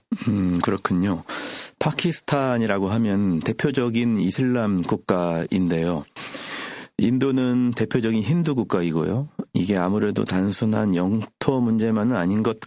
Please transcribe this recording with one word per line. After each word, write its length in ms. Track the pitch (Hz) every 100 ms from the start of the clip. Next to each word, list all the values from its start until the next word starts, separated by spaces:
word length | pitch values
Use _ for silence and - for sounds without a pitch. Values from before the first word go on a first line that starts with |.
| _ - -
음, 320 | 101 92 87
그렇군요. 640 | - 95 - 90 101 90 - - - - - -
파키스탄이라고 1120 | 156 - 175 160 - 143 135 120 113 98 95
하면 500 | 113 110 98 101 82
대표적인 800 | 113 113 151 127 120 117 120 110
이슬람 640 | 92 95 131 123 107 92
국가인데요. 1200 | 82 104 - 92 87 85 78 92 87 82 85 82 - - - - - - - - - -
인도는 760 | 107 127 139 131 127 123 123
대표적인 500 | 117 110 127 113 110
힌두 320 | 107 170 160
국가이고요. 760 | 131 98 98 85 80 82 113 147 - -
이게 240 | - 90 98
아무래도 480 | 90 104 104 104
단순한 680 | 104 92 98 101 110 107 107
영토 680 | 87 92 110 107 _ - 131
문제만은 540 | 117 110 113 110 113
아닌 300 | 117 87 104
것 140 | 110 110